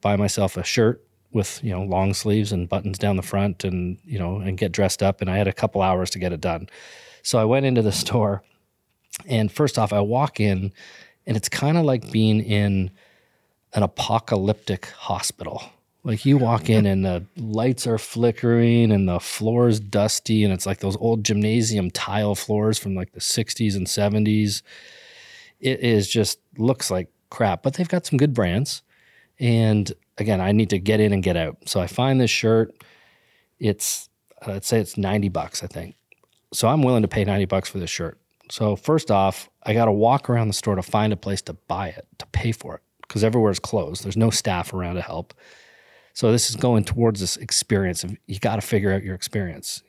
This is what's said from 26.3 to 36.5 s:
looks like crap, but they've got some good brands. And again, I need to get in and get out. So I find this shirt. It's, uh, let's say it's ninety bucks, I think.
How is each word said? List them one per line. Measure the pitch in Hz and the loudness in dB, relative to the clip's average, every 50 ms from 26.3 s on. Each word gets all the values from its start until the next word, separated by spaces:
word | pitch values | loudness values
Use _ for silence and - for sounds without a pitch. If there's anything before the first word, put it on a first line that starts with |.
| - - _ _ _ - | -2 -8 _ _ _ -2
looks | 110 127 131 - - - | 0 0 0 0 -4 -4
like | 95 92 87 - _ _ _ _ | -4 -4 -6 -8 _ _ _ _
crap, | - - 120 101 90 - | -4 0 0 0 0 0
but | - 139 135 | -2 -4 -4
they've | - 180 165 | -4 -4 -2
got | - 175 - | -2 -4 -2
some | - 156 | 0 0
good | 127 143 151 127 | 2 2 2 2
brands. | 117 101 87 85 107 139 - - - - _ _ _ _ _ _ _ _ _ _ - | 0 0 0 0 0 -2 -4 -6 -10 -14 _ _ _ _ _ _ _ _ _ _ -2
And | 123 120 117 113 113 110 107 104 101 92 - - _ _ _ - | 0 2 2 4 4 4 2 2 0 -2 -6 -12 _ _ _ -4
again, | 104 107 104 92 | -2 0 0 0
I | 92 98 | 2 2
need | 104 107 110 90 | 2 2 2 2
to | 107 92 | 0 0
get | 90 104 107 107 | 0 2 2 4
in | 107 104 | 4 2
and | 101 98 | 2 2
get | 90 92 87 | 0 0 0
out. | 85 82 76 - - - | 0 -2 -4 -6 -10 -10
So | - - 98 | -4 -2 -2
I | 90 | -2
find | - - - 123 135 135 131 | -2 -2 -2 0 2 2 2
this | 123 110 | 2 2
shirt. | - - - 110 113 113 110 - - _ - _ _ _ _ _ _ _ _ _ _ _ _ _ _ - | 0 0 2 4 4 4 2 0 -4 _ -20 _ _ _ _ _ _ _ _ _ _ _ _ _ _ -4
It's, | - 107 98 - - - - - - - _ _ _ _ _ - - | -2 -2 -2 -2 -4 -6 -6 -6 -10 -14 _ _ _ _ _ -14 -12
uh, | 104 | -10
let's | 98 98 - | -10 -8 -4
say | - 120 110 | 0 0 0
it's | 101 - - - | 0 -2 -4 -4
ninety | 98 95 101 104 101 98 | -2 0 0 0 0 0
bucks, | 90 85 90 - - - | -2 -4 -6 -8 -8 -10
I | - 90 | -10 -10
think. | - 82 82 95 - _ _ _ _ _ _ _ _ _ _ _ | -12 -12 -14 -14 -16 _ _ _ _ _ _ _ _ _ _ _